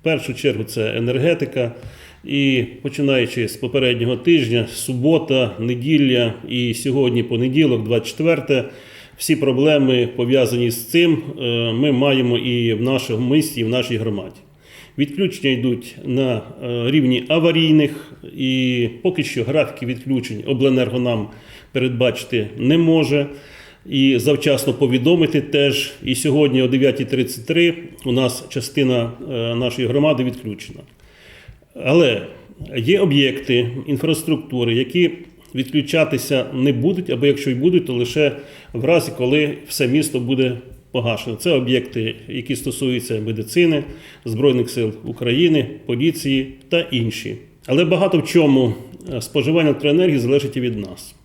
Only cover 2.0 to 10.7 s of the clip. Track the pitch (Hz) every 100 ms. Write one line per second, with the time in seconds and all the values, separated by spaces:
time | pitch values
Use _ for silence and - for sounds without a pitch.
2 | - - - 139 139 131 120 - 143 -
3 | 139 135 113 - 110 - 127 135 127 120
4 | 120 123 170 170 113 117 113 - - 127
5 | 143 160 160 131 117 98 117 123 131 156
6 | 139 123 117 107 - 123 120 113 143 131
7 | 127 120 117 117 127 135 156 - 110 117
8 | - - 160 160 - 135 - - - -
9 | - - - 156 135 127 147 151 131 127
10 | 120 - 120 135 117 123 120